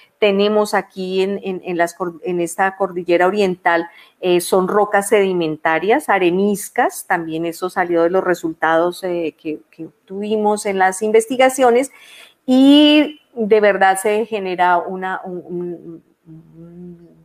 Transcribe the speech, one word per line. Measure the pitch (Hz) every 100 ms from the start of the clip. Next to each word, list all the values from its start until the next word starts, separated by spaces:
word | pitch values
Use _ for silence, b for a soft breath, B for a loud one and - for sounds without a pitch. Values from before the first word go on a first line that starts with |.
| b -
tenemos | 208 196 208 214 208
aquí | 202 185 196 185 190
en, | 190 202
en, | 196 185
en | - 170
las | 170
cor-, | - 180 165
en | 180 175
esta | 170 - 190 -
cordillera | 190 180 175 170 180
oriental, | 208 190 180 175 170 170 B B B
eh, | 180 175
son | 170 190 185
rocas | 202 208 202 196
sedimentarias, | 214 196 180 160 151 165 160 185 262 -
areniscas, | 196 180 180 202 196 - - 311 - -
también | 180 165 160 170
eso | 165 185
salió | 196 175 170
de | 170
los | 185
resultados, | 185 175 165 160 156 165 175 175
eh, | 185 175 160 -
que, | 160 151 _
que | - 160
obtuvimos | _ - 196 208 214 208 208 208
en | 190
las | 185 190
investigaciones, | 214 220 220 254 262 262 254 240 277 B B B B B -
y | 254 277 285 294 302 294 302 _
de | 247 208 214
verdad | 208 190 190 190
se | 214 208 226
genera | 214 190 180 180 175
una, | 180 185 185 185 190
un, | 180 -
un, | 175 175 170 160 165 _ _ 170
un, | 160 160 160 170 175 180 170 170 165